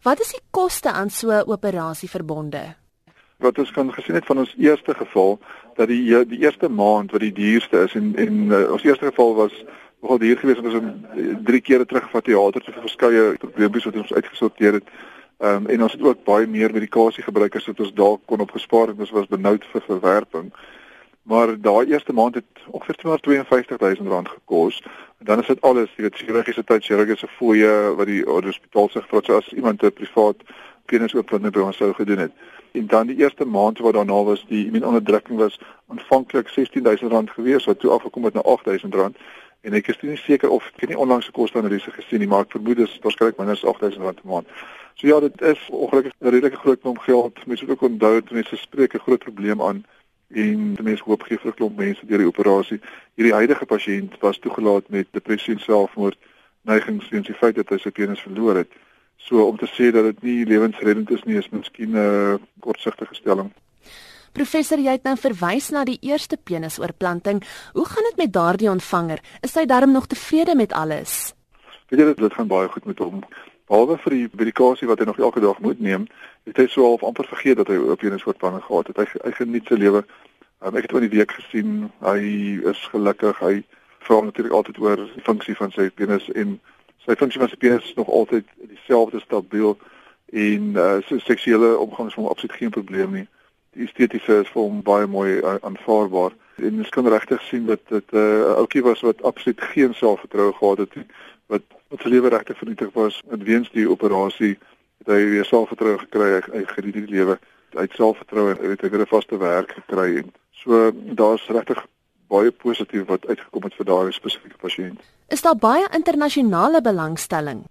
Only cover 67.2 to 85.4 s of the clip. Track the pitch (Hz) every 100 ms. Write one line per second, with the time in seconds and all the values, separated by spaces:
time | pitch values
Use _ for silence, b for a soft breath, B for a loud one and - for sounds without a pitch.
67.2 | 202 202 B B B - 339 - 453 -
68.2 | 311 185 170 185 214 185 - 185 165 156
69.2 | B B 277 330 302 254 269 262 - -
70.2 | - 311 339 311 208 - 156 151 - -
71.2 | - _ _ b b b _ 131 151 147
72.2 | 107 - 110 95 92 - 104 95 90 98
73.2 | - B B B _ 104 127 160 - 135
74.2 | 117 101 113 - 127 127 120 113 107 101
75.2 | 120 117 101 98 - - 104 95 110 B
76.2 | B B - - 127 - 123 117 92 120
77.2 | - - 139 117 101 92 62 87 107 98
78.2 | - - 92 92 - 95 107 - 104 -
79.2 | 120 - 120 117 - 117 101 101 101 b
80.2 | b b b _ 95 117 - - 113 107
81.2 | 104 - - 113 107 107 104 _ 95 101
82.2 | 104 104 101 101 87 - - 104 101 101
83.2 | 107 - 90 101 - b b b - 110
84.2 | 107 - 117 98 104 - 104 101 101 -
85.2 | - 107